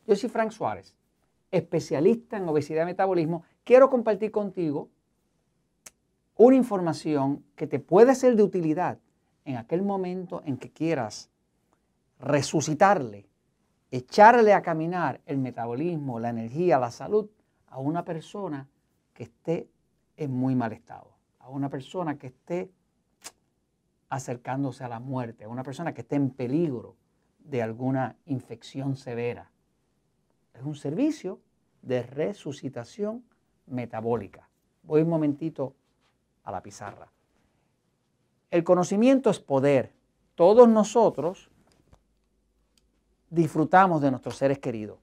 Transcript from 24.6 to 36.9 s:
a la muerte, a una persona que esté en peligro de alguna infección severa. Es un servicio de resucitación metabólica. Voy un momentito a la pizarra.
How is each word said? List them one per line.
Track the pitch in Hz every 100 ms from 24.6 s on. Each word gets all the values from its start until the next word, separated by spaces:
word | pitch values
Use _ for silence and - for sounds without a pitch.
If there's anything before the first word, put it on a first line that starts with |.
| 139 120
a | 127
la | 120
muerte, | 127 131 117 117
a | 107
una | 120
persona | 131 131 165
que | 127
esté | - 143
en | 139
peligro | - 120 143 175 120 98 _ _ _ _ _
de | - 131
alguna | 110 113 127 135 123 - -
infección | 135 - 117 - 135 135 135
severa. | - 117 120 101 - _ _ _ _ _ _ _ _ _ _
Es | -
un | 139
servicio | 147 143 160 294 294 180 202 _ _ _ _
de | - 127
resucitación | 117 131 175 202 160 139 139 120 117 - 208 233 240 _ _ _ _
metabólica. | 127 120 113 113 117 98 - _ _ _ _
Voy | 160 156
un | 165
momentito | 165 151 143 165 156 135 _ _ _ _ _ _ _
a | -
la | 95
pizarra. | 101 - 101